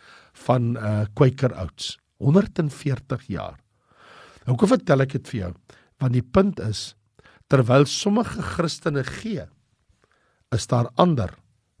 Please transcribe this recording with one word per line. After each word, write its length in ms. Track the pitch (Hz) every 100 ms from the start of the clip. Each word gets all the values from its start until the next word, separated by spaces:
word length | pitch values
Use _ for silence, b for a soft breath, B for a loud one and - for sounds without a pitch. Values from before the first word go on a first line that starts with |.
| b b b _ -
van, 280 | 127 117
uh, 300 | 117 104 107 104
Quaker 400 | - 131 131 131 -
Oats. 320 | 87 - - - _ -
Honderd 360 | 139 185 226 -
en 120 | 147
veertig 560 | - 147 131 - 123 -
jaar. 300 | 90 - - _ b b b b b b b 123
Hoekom 280 | 123 202
vertel 320 | 233 - 135 135
ek 80 | 123
dit 140 | -
vir 80 | 107
jou? 120 | 90 - b b b -
Want 160 | 131 123
die 60 |
punt 380 | - 196 196 -
is, 260 | 95 101 - - _ _ b b -
terwyl 360 | 135 117 135 143
sommige 560 | - 202 214 220 190
Christene 640 | - 175 165 - 165 143 131
gee, 400 | - 226 156 - _ _ _ _ _ _ _ _ _ _
is 120 | 113 -
daar 200 | 120 120 -
ander 360 | 180 135 92 - _ _ _ _